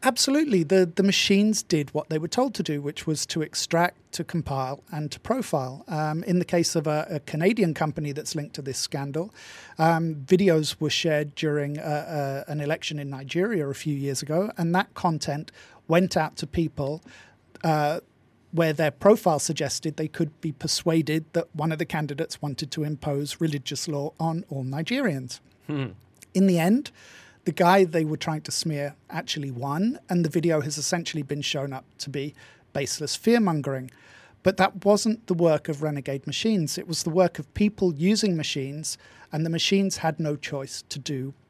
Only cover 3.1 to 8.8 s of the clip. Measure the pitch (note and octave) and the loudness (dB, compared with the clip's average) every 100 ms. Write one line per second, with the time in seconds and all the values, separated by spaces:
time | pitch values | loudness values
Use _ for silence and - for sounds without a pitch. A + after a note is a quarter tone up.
3.1 | D3+ - - D3+ - - E3 F3 - _ | -4 -2 -4 -4 -4 0 2 2 0 _
4.1 | - E3 E3+ - C3+ C3 C#3 _ D#3 D3+ | -10 -6 -4 -2 -2 -4 -6 _ -8 -8
5.1 | - - B3+ A3+ D#3 B2+ C3+ - D#3+ D#3 | -10 -4 -2 0 -2 -2 -8 -6 -2 -2
6.1 | D#3 - F3+ E3+ F3 E3 E3+ D#3 D3+ D#3 | -2 0 0 2 2 2 0 0 -2 -2
7.1 | D#3 - D#3 F3 A#3 F3+ D3 D#3 D3 D3 | -6 -6 0 2 4 0 2 -2 -2 -6
8.1 | C#3 - D#3+ D3 - C#3 B2+ | -6 -6 -8 -8 -10 -8 -6